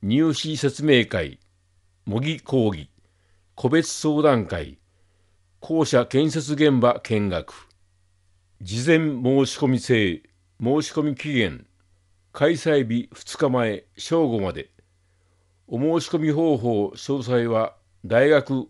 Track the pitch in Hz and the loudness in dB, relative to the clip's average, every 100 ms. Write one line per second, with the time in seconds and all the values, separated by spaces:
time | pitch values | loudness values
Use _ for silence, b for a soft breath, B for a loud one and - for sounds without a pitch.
0 | 101 131 160 135 156 151 143 123 151 127 | 0 2 2 0 -4 -4 -4 0 4 4
1 | 110 95 76 - _ _ _ _ _ _ | 4 -4 -6 -10 _ _ _ _ _ _
2 | - 107 147 160 - 139 110 85 71 _ | -6 -4 -4 -6 -2 0 0 -2 -10 _
3 | _ _ _ _ _ - 127 156 165 - | _ _ _ _ _ -6 0 0 0 -4
4 | 156 151 156 123 92 85 69 69 _ _ | -2 2 2 2 0 -6 -8 -14 _ _
5 | _ _ _ _ _ _ - 160 151 127 | _ _ _ _ _ _ -4 -2 2 2
6 | 117 131 156 160 139 147 151 131 120 - | 2 0 0 -2 -4 2 4 6 4 2
7 | - 107 101 85 - - - _ _ _ | -2 -2 0 -4 -8 -16 -20 _ _ _
8 | _ _ _ _ _ _ 90 113 135 160 | _ _ _ _ _ _ -10 -4 2 4
9 | 156 131 123 135 131 - 139 127 - 120 | 2 -2 2 2 2 0 0 0 2 2
10 | 101 80 - _ _ - 113 147 151 - | 2 -2 -10 _ _ -6 0 0 0 -4
11 | 151 135 151 135 98 62 - _ _ _ | -4 -4 -2 0 0 -4 -16 _ _ _
12 | _ _ _ - 147 165 160 147 117 117 | _ _ _ -2 0 0 2 2 2 -2
13 | - - - - 147 123 117 101 - - | -4 -14 -14 -2 0 0 0 -4 -10 -18
14 | - 165 151 113 95 73 67 _ _ _ | -2 0 2 0 -2 -6 -14 _ _ _
15 | _ _ _ _ _ _ _ 120 147 165 | _ _ _ _ _ _ _ -4 0 -2
16 | - 135 156 147 165 139 120 107 101 - | -2 -2 0 2 2 0 0 0 -2 -6
17 | - 139 120 123 117 110 110 - _ _ | -6 -6 -2 -2 0 0 -2 -6 _ _
18 | 92 113 143 147 135 135 | -2 2 6 4 2 -4